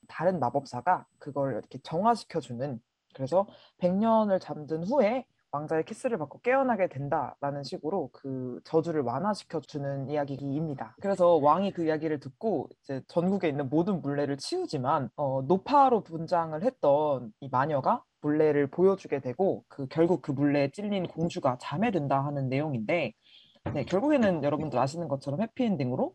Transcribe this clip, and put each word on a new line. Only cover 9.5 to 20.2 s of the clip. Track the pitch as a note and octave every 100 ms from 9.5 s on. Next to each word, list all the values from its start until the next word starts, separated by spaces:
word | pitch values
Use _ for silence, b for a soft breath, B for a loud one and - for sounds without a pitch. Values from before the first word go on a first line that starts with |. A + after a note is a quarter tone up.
| D#3+ C#3 D3+ C#3 C#3 C3+
이야기입니다. | D3+ C#3+ C3+ C#3 C#3 D#3+ C3+ A2+ -
그래서 | G3 G3 F3 E3+
왕이 | C#3+ D#3+ G3
그 | - D#3+
이야기를 | D#3 D#3 D3+
듣고 | C3+ - A3+ E3+ - -
이제 | - C3+ -
전국에 | - F3 G3 D#3+
있는 | C#3 C#3
모든 | D3 F3 F#3
물레를 | C3+ C#3+ C#3+ C#3
치우지만, | - F4+ F4+ D3 B2 D#3 B2 -
어, | C#3+ C3
노파로 | C3+ F#3 - C#4+ C4+ A#3
분장을 | - D#3+ E3 F3 E3 D#3
했던 | A3 C4 D3+ C#3+ D3+ C3+ A#2+ -
이 | C#3
마녀가 | C3 C#3+ C#3+ D3+ A#3+ - _
물레를 | D3+ D3+ D#3 D3 C#3
보여주게 | - F#3+ F#3+ - C#3
되고 | B2+ A#2+ F#3+ A2 -
그 | - C3+
결국 | D#3 E3+ E3+